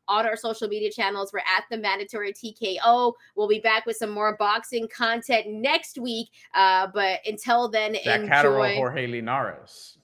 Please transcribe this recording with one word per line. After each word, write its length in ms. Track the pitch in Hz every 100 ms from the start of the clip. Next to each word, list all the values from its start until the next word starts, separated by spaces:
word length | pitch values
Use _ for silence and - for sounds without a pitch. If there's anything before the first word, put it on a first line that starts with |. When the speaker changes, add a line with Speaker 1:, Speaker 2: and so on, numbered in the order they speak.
| -
Speaker 1:
on 180 | 208 226
our 100 | 220
social 320 | 226 220 208
media 220 | 208 208
channels. 420 | 220 196 202 196
We're 80 | 202
at 240 | 180 185 -
the 80 | 226
Mandatory 540 | 208 196 202 220 202
T 200 | - 226
K 260 | - 202 190
O. 300 | 233 247 240 233 - 202
We'll 120 | 208
be 120 | 214
back 260 | 220 220 233
with 100 | 220
some 140 | 214
more 260 | 208 214 208
boxing 500 | 208 226 - 233 226
content 580 | - 226 233 - 226 214
next 500 | 214 269 320 - 277
week. 300 | 247 226 196 _ -
Uh, 360 | 190 190 185 190
but 280 | 202 190 185 214
until 420 | 214 254 240 240
then, 260 | 214 214
Speaker 2:
Jack 260 | 214 - 117
Speaker 1:
enjoy. 80 | 104
Speaker 2:
Catterall, 460 | 143 143 135 131
Jorge 320 | 135 127 135 123
Linares. 920 | 120 113 135 107 71 - - - _